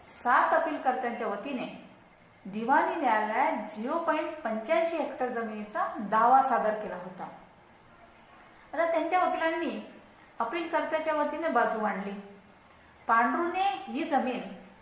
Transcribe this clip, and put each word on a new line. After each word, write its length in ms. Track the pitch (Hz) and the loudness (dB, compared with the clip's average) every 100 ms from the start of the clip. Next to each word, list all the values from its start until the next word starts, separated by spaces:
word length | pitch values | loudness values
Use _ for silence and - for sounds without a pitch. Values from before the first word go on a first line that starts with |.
| - - | -20 -6
सात 300 | 240 285 - | 2 4 6
अपीलकर्त्यांच्या 760 | 330 320 285 233 - 240 220 214 | 4 2 -2 0 0 0 -2 -4
वतीने 640 | 202 277 247 - - - - - - - - 196 | -4 -6 -6 -6 -10 -18 -20 -20 -20 -20 -18 -10
दिवाणी 500 | 214 233 302 - 339 | -4 2 4 4 0
न्यायालयात 840 | 262 214 214 233 311 247 - 214 | 2 2 2 2 0 0 -6 -8
झिरो 160 | 247 | -4
पॉइंट 360 | 330 320 311 320 | -2 0 0 -2
पंच्याऐंशी 680 | - 226 214 302 330 330 330 | -4 -4 -4 0 2 2 0
हेक्टर 300 | 277 - 240 | -4 -2 -4
जमिनीचा 680 | 233 220 214 208 330 370 302 | -2 -6 -8 -6 -4 -4 -4
दावा 420 | 196 220 240 269 | 0 4 8 6
सादर 320 | 262 226 214 | 6 2 2
केला 220 | 214 196 180 | 0 -4 -8
होता. 280 | 185 - 160 - - - - - - - - - - - - - - | -10 -12 -14 -14 -20 -20 -20 -20 -20 -20 -20 -20 -20 -20 -20 -20 -10
आता 180 | 285 330 | -2 2
त्यांच्या 320 | 330 330 359 | 2 2 2
वकिलांनी 720 | - - 320 339 294 214 - - - - - - | 2 2 0 0 -2 -4 -10 -18 -20 -20 -14 -6
अपीलकर्त्याच्या 760 | 233 339 330 311 302 311 311 | -4 -4 -2 -2 0 -2 0
वतीने 340 | 302 294 302 330 | 0 0 -2 0
बाजू 320 | 240 233 220 | 2 2 0
मांडली. 340 | 208 190 196 196 - - - - - - - - - | -2 -2 -6 -8 -12 -18 -20 -20 -20 -20 -20 -10 2
पांडुने 760 | 233 247 339 349 370 392 381 - | 4 4 2 -2 0 -2 -2 -6
ही 160 | 247 | -6
जमीन 380 | 330 262 240 208 - - - - | 0 0 0 -4 -8 -14 -18 -18